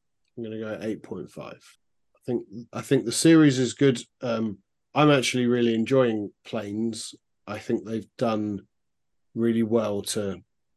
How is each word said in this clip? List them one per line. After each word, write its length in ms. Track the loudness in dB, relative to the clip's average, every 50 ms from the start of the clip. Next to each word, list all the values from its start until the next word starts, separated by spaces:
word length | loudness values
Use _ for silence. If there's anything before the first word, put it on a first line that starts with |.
| _ _ _ _ _ _ _
I'm 60 | -12 -10
gonna 160 | -10 -8 -8
go 180 | -8 -8 -8 -6
eight 220 | -6 -6 -8 -8 -10
point 260 | -12 -12 -12 -12 -14
five. 280 | -14 -16 -16 -16 -18 -20 _ -20 _ _ _ _ _ _ _ _ _
I 40 | _ _
think, 200 | -4 -4 -4 -4 -8 -14 -16 -16 -12 -12
I 80 | -12
think 240 | -2 0 0 0 0
the 60 | -2
series 480 | -2 2 6 6 8 8 8 6 4 2
is 140 | 0 -2 2
good. 280 | 4 4 4 4 2 -6 -14 _ _
Um, 380 | -6 -4 -4 -2 -4 -4 -6 -10 _ _ _ _ _ _ 2
I'm 180 | 4 6 6
actually 360 | 6 4 2 0 0 0 2
really 260 | 2 2 2 2 2 2
enjoying 580 | 0 0 2 4 4 4 2 0 -2 -6 -8 -12 _ _
Planes. 680 | -10 -8 -8 -8 -6 -6 -4 -4 -4 -6 -8 -12 -14 -16 _ _ _ _ _ _ -12
I 100 | -12 -10
think 260 | -4 -4 -4 -4 -2
they've 240 | -6 -8 -8 -8 -10 _
done 500 | -2 0 0 0 0 -2 -4 -6 -6 -10 _ _ _ _ _ _ _ _ _ _ _ _ _ _
really 280 | 0 0 2 2 2 0
well 380 | 2 0 0 0 -2 -4 -6
to, 400 | -6 -6 -6 -4 -4 -4 -6 -10 -14 _ _ _ _ _ _